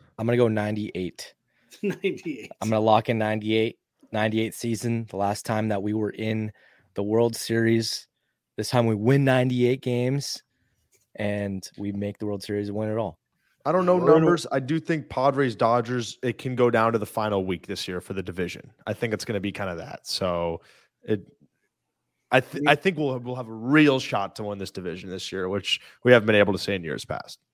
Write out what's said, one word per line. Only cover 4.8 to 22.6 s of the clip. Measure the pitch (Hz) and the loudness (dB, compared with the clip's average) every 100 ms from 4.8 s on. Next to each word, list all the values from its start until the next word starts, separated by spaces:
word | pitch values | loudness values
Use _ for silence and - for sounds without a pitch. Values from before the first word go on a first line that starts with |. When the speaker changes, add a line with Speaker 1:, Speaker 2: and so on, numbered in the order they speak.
| 120 117 113 | -2 -2 -4
Speaker 1:
the | 98 | -2
last | 101 104 - | -2 -2 -2
time | 110 110 | -2 0
that | 101 | -2
we | 104 | -2
were | 107 104 | -2 -4
in | - 110 110 107 - _ _ _ | -4 -4 -4 -4 -10 _ _ _
the | - | -6
World | 101 113 117 117 | 0 2 2 0
Series. | - 117 113 113 113 - - _ _ _ _ - | -2 2 4 2 0 -6 -12 _ _ _ _ -8
This | 107 | 0
time | 123 113 | 2 2
we | 104 | 2
win | 110 139 | 4 4
ninety-eight | 135 127 127 123 123 135 | 4 4 2 2 2 2
games, | 131 123 127 139 - - _ _ _ _ _ _ _ | -2 0 0 -2 -4 -12 _ _ _ _ _ _ _
and | - 104 104 101 95 - - | -6 -4 -2 -4 -6 -10 -10
we | 101 | -8
make | 101 101 - | -6 -6 -6
the | 104 | -8
World | 101 | -8
Series | - 104 104 | -6 -6 -4
and | 101 | -4
win | 107 | -4
it | 110 | -4
all. | 101 85 _ _ _ _ | -6 -8 _ _ _ _
Speaker 3:
I | 143 | -2
don't | 180 180 | 0 2
know | 175 | 4
Speaker 2:
We're | 139 160 | 6 6
in | |
a | |
Speaker 3:
numbers. | 160 175 - | 6 2 0
I | 135 | -4
do | 131 160 | -2 -2
think | 156 160 - | -2 -4 -4
Padres, | 139 135 135 131 110 | 0 2 2 0 2
Dodgers, | 113 120 113 123 113 - | 2 2 0 -4 -6 -6
it | 127 - | -6 -4
can | 131 | -6
go | 123 123 | 2 4
down | 117 113 | 4 4
to | 113 | 2
the | 104 | -2
final | - 107 98 | -4 0 0
week | 92 87 - | 0 -4 -6
this | 95 - | -8 -6
year | 90 | -8
for | - | -6
the | 95 | -8
division. | 92 87 90 - - _ - | -6 -6 -6 -6 -16 _ -8
I | |
think | 107 117 | -6 -4
it's | 107 | -4
gonna | - 104 | -4 -4
be | 98 | -4
kinda | 95 98 85 | -6 -8 -8
that. | 82 - - | -10 -14 -10
So | - 92 87 85 82 - _ _ _ | -4 -2 0 -2 -6 -12 _ _ _
it, | - 107 - _ _ _ _ _ _ _ _ _ _ | -4 -4 -4 _ _ _ _ _ _ _ _ _ _
I | 131 | 0
th-, | - 139 | 0 -2